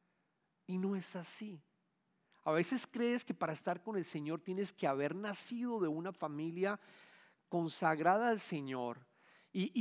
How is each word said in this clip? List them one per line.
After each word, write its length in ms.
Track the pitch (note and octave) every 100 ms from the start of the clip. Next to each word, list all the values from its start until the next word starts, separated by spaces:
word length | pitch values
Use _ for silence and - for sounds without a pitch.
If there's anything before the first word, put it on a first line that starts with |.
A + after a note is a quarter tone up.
| _ _ _ _ _ _ -
Y 120 | F#3
no 180 | F#3+ G3
es 180 | F3
así. 480 | F#3 D#3+ - G#3+ E3 - _ _ _ _ _ _ _ -
A 60 |
veces 340 | D#3 F3 B3+ -
crees 380 | A3+ A#3+ A#3+
que 80 | -
para 200 | F#3 D#3
estar 300 | D#3 - F3+
con 140 | - G3+
el 80 |
Señor 360 | D#3+ D#3 D3 D#3+
tienes 320 | - F#3 G3
que 140 | - E3
haber 280 | C#3 C#3+
nacido 680 | F3+ G#3 F#3+ - A#3+ B3 A3+
de 80 | E3+
una 240 | D#3 F#3
familia 680 | F3+ D#3 D3 D#3+ E3+ F#3+ G#3 - - - - - _ _
consagrada 800 | F3 E3 - E3+ D#3 E3 G3+ A#3+
al 120 | A3
Señor 680 | - D#3+ C3+ C3 A#2+ A#2 - _ _ - _
y, 200 | G3 F#3+ -